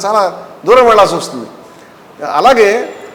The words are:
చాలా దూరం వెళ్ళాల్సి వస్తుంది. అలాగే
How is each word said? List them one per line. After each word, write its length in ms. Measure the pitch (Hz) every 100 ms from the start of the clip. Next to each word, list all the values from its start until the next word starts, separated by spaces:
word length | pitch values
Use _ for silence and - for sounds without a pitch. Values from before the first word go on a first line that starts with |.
చాలా 420 | 196 214 185 165 - - 156
దూరం 200 | 254 233
వెళ్ళాల్సి 280 | 214 185
వస్తుంది. 320 | 165 127 127 110 - - - - - - -
అలాగే 640 | 147 147 220 247 202 226 - - -